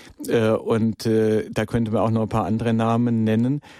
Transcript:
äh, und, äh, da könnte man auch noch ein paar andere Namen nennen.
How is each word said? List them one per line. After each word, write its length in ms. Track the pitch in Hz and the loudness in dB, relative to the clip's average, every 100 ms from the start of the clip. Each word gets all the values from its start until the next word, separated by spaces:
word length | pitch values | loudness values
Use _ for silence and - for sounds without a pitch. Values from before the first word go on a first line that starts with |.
| - - 123 | -20 -14 -4
äh, 220 | 120 110 | 0 2
und, 540 | 107 - 113 113 104 117 | 0 0 0 0 -2 0
äh, 440 | 110 110 107 - | 2 2 0 -2
da 140 | - 107 | -4 -4
könnte 260 | 120 110 | -2 0
man 100 | 107 | 0
auch 60 | 110 | 0
noch 120 | 110 | 0
ein 80 | 110 | 0
paar 160 | 113 95 | -2 -2
andere 280 | 110 117 | -2 0
Namen 520 | 113 113 117 120 113 110 | 0 2 2 0 0 2
nennen. 340 | 110 123 147 - - | 2 0 -2 -6 -20